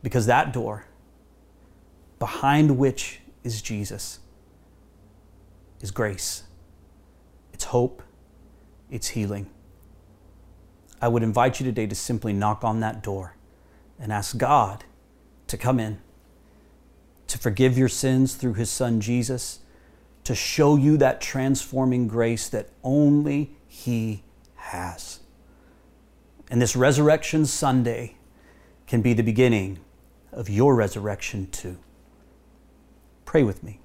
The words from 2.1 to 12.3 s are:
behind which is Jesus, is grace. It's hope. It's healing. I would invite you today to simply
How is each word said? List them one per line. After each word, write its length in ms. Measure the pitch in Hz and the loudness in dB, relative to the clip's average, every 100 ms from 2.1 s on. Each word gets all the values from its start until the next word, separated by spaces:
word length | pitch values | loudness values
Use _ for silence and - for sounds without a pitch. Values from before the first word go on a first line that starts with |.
| _ | _
behind 580 | 117 - 135 147 156 131 | -8 0 2 6 4 4
which 440 | 135 - - - - - | 2 0 -10 -12 -20 -14
is 180 | 123 110 | -8 -8
Jesus, 580 | - 107 104 104 - - - _ _ _ _ _ _ _ - _ _ - - - _ - | -6 -8 -8 -10 -14 -16 -20 _ _ _ _ _ _ _ -20 _ _ -20 -20 -20 _ -14
is 80 | 98 | -10
grace. 520 | 95 110 95 - - - - - - - _ _ _ _ - _ | -4 -4 -2 -8 -10 -14 -20 -20 -20 -20 _ _ _ _ -20 _
It's 120 | - - | -12 -2
hope. 380 | 123 123 - - _ _ - - - _ - _ | 0 0 -6 -20 _ _ -20 -20 -20 _ -20 _
It's 200 | 123 - | -10 -6
healing. 400 | - 101 101 101 - - - - - _ _ - - - - - _ _ - | -4 -4 -6 -10 -18 -20 -20 -20 -20 _ _ -20 -20 -20 -20 -20 _ _ -4
I 80 | 120 | 0
would 120 | 117 | 0
invite 380 | 113 107 127 123 | 0 2 2 0
you 60 | 131 | -4
today 220 | 113 107 | -4 -4
to 60 | |
simply 380 | 113 - 117 113 | -6 -6 -4 -2